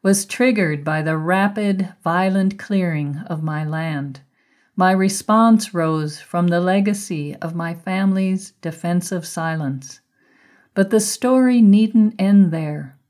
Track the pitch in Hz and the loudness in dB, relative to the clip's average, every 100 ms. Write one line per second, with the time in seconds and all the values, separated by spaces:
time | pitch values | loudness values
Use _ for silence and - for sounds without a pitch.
0 | 196 202 - - 254 214 170 147 151 156 | 2 0 -2 0 0 2 -2 -2 -4 -2
1 | 156 160 160 190 202 202 208 190 180 - | -2 -2 0 2 0 0 -2 -2 -4 -6
2 | 165 175 190 196 190 196 - 196 180 151 | -2 0 0 0 -2 -4 -4 -2 0 -2
3 | 147 147 - 160 156 151 156 160 160 147 | -4 -8 -8 -6 -6 -6 -6 -6 -6 -6
4 | 139 131 _ _ _ _ _ - 185 190 | -8 -12 _ _ _ _ _ 0 2 4
5 | 190 196 - 220 226 220 208 175 160 160 | 0 -2 0 4 6 4 2 -2 -2 -2
6 | 151 151 - 175 175 170 180 196 202 202 | -4 -8 -6 -2 0 0 2 0 0 -4
7 | - 160 147 - 165 170 165 170 - 185 | -6 -8 -8 -8 -8 -6 -8 -8 -6 -2
8 | 196 190 190 185 - _ 165 165 170 180 | 0 0 0 -2 -6 _ -10 -6 -2 -2
9 | 175 180 160 - 165 160 139 135 - - | -2 -8 -8 -6 -4 -4 -6 -6 -12 -20
10 | _ _ _ _ _ _ _ - 196 220 | _ _ _ _ _ _ _ -2 2 2
11 | 208 - 254 262 254 240 208 202 220 220 | 0 -2 2 4 4 6 6 6 4 4
12 | 214 - 196 202 180 160 156 151 139 135 | 2 2 4 6 4 2 -6 -8 -12 _